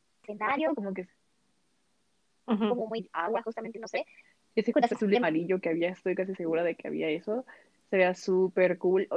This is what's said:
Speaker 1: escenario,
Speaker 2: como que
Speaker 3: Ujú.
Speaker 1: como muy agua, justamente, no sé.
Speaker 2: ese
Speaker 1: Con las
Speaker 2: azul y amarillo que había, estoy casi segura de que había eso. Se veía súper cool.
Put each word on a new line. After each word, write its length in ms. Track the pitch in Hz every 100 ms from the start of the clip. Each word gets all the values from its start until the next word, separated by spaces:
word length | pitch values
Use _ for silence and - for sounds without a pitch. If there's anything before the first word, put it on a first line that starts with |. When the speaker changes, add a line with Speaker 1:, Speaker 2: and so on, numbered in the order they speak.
| _ _
Speaker 1:
escenario, 520 | - 208 214 285 311
Speaker 2:
como 180 | 294 202
que 160 | 190 185 _ _ _ _ _ _ _ _ _ _ _ _ _ -
Speaker 3:
Ujú. 220 | 214 214
Speaker 1:
como 180 | 240 226
muy 200 | 226 180
agua, 300 | 160 170 226
justamente, 360 | 226 226 226 226
no 80 | 220
sé. 160 | - 302 - _ _ _
Speaker 2:
ese 180 | - 214
Speaker 1:
Con 100 | 294
las 100 | 240
Speaker 2:
azul 200 | - 208
y 40 | 214
amarillo 440 | 175 160 175 185
que 80 | 170
había, 220 | 165 170
estoy 240 | 185 185
casi 200 | 185 190
segura 300 | 190 170 160
de 100 | 170
que 140 | 170 -
había 200 | 151 160
eso. 340 | 156 196 226 254 - _ _ _
Se 80 | 196
veía 160 | 180
súper 640 | 180 - 185 185 190 180 180
cool. 280 | 180 190 202